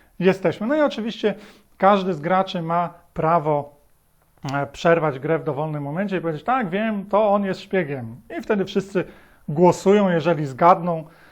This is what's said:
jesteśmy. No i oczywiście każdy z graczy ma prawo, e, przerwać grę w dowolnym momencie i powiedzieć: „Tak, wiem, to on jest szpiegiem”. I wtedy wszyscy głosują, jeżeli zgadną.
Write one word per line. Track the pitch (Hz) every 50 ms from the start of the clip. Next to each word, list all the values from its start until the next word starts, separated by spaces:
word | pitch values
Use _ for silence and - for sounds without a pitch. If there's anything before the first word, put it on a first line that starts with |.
| _ _ _ -
jesteśmy. | 180 185 185 - - 170 156 - 208
No | 233 294
i | 311
oczywiście | 302 269 - 240 208 233 202 - - 208 196 - - - - _ _ _ _ -
każdy | 196 190 208 196 190 190 180
z | 147
graczy | 147 175 185 185 190 190 - 180 165
ma | 160 170 175 175 170 - - _ _ _
prawo, | - 151 156 170 170 147 156 151 147 139 - - _ _ _ _ _ _ _ _ _ _ _ _ _ - 143 135
e, | 143 143
przerwać | 139 - - - 175 170 170 151 156 131 135
grę | 131 151 160 160
w | 160
dowolnym | 160 139 131 151 156 151 147 143
momencie | 139 147 175 202 202 190
i | 175
powiedzieć: | 156 165 156 147 -
„Tak, | - 247 262 240 170
wiem, | 165 196 220 226 214 202 190
to | - - 202 220 208
on | 196 208 202
jest | 190 180 -
szpiegiem”. | - - - 190 175 139 143 131 117 113 117 147 - - 320 339
I | 233
wtedy | - 220 202 185
wszyscy | - - 202 190 196 - 185 156 - - - - _ _ _ _ -
głosują, | 151 147 180 180 - - - 190 202 214 202 190
jeżeli | 175 165 139 170 170 151 156
zgadną. | 139 131 120 170 170 185 - 165 175 170 160 156 156 - _ - -